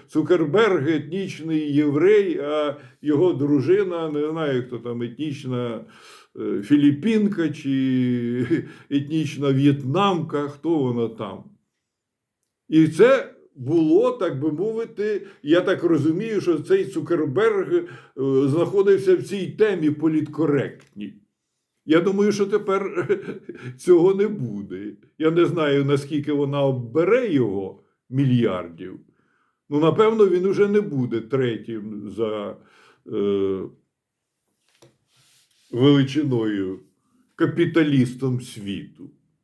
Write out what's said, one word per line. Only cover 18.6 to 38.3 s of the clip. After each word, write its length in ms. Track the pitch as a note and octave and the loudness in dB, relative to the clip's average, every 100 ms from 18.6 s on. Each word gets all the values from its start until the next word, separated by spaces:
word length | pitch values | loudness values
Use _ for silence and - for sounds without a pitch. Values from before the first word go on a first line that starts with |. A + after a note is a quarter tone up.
| E3+ G3 G3 F#3+ F#3 F3+ | 0 2 4 4 4 2
в 60 | |
цій 240 | - G3 E3 | 0 -6 -4
темі 440 | - G#3+ F3+ D3+ | 0 2 2 0
політкоректній. 1200 | D3 D#3+ D#3 C#3+ - D#3 C#3 F2+ - _ G2+ G#2 - _ _ _ _ _ _ C#3 | 0 0 0 -2 -2 0 0 -2 -8 _ -14 -14 -16 _ _ _ _ _ _ 2
Я 140 | E3 | 2
думаю, 320 | F#3+ G3 G#3 | 2 2 2
що 140 | G3+ G3 | 0 0
тепер 640 | G#3 G3 G3 F#3+ E3+ F#3 F#3 - - - - | -2 0 -2 -2 -4 -2 -4 -6 -14 -16 -16
<laughs> 180 | B2+ B2+ | -16 -2
цього 360 | F3+ F3 F#3+ | 4 6 6
не 140 | G3 G#3+ | 2 -2
буде. 640 | G#3 A#2 G2+ F2+ F#2+ G#2 - _ - | -4 -8 -8 -10 -12 -14 -16 _ -2
Я 120 | D#3 | 0
не 160 | E3+ D3+ | 2 2
знаю, 380 | E3 D3 C#3+ | 2 2 2
наскільки 480 | C#3 C#3 - D3 D3+ | 2 0 -2 -6 -2
вона 300 | C#3+ C#3 C#3+ | -2 -2 0
оббере 640 | C#3 B2+ A2+ D3 F3+ B3 A3+ | 0 -2 -2 0 2 2 2
його 540 | C#3 G#2+ G2 F#2 - _ _ - | 0 0 -2 -8 -12 _ _ -6
мільярдів. 880 | C3 C#3 A#2+ A2 F2+ E2+ E2 F#2 - _ _ _ _ _ _ - | -2 2 2 2 -2 -8 -12 -16 -16 _ _ _ _ _ _ -4
Ну, 120 | D3 | 0
напевно, 480 | D#3+ F3+ A3 A3 G3 | 2 4 4 4 4
він 180 | F3+ G3 | 4 0
уже 220 | F#3+ G3+ | 2 2
не 120 | G#3 | 2
буде 400 | E3 C#3 A2+ A2+ | 0 -4 -2 -4
третім 880 | A2 C3+ B2 G#2 G#2 A2 G#2+ G#2 G#2 F#2+ | -4 -2 -2 -4 -8 -12 -10 -12 -10 -6
за, 400 | A2 G#2+ G2+ - _ _ _ _ - | -4 -4 -8 -12 _ _ _ _ -8
е, 500 | G#2+ G2+ G2 G2 F#2+ - - _ _ _ _ _ _ _ _ _ _ _ _ _ _ _ _ _ _ _ | -4 -2 0 -2 -4 -8 -16 _ _ _ _ _ _ _ _ _ _ _ _ _ _ _ _ _ _ _
величиною 1080 | A#2+ C#3+ C#3+ C3 D3 C3+ A#2+ A2 G2+ F#2+ F#2+ _ _ _ _ _ | 4 6 6 4 0 0 0 0 -2 -4 -8 _ _ _ _ _
капіталістом 1080 | - D#3 - E3 E3+ D3+ C#3 A#2 - C3 | -4 -2 0 2 2 2 2 2 -2 -4